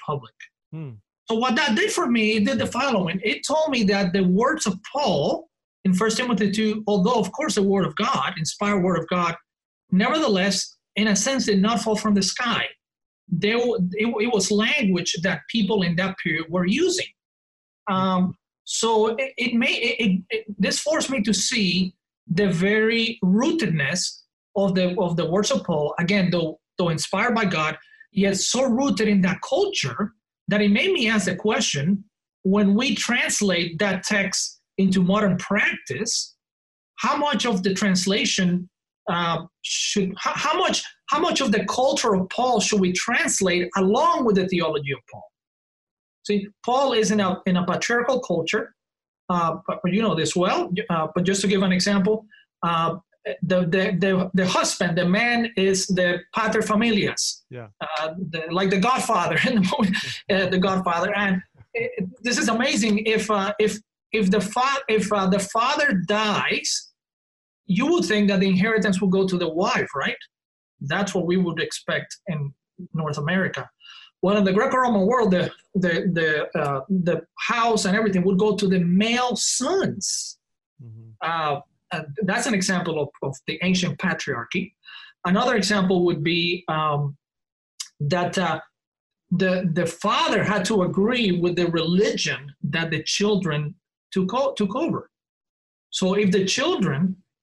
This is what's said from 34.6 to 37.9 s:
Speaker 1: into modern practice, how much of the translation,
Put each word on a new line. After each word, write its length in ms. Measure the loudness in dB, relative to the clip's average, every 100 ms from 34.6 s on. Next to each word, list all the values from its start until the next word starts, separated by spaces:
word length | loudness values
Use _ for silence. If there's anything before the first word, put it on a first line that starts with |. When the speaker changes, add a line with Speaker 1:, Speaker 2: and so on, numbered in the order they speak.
| _ 0
Speaker 1:
into 240 | 2 4
modern 340 | 4 4 2 0
practice, 960 | 0 0 0 -2 -8 -8 -4 -4 -6 _ _ _ _ _ _ -6
how 200 | -2 0
much 300 | 0 0 0
of 160 | 0
the 120 | 0
translation, 920 | 0 2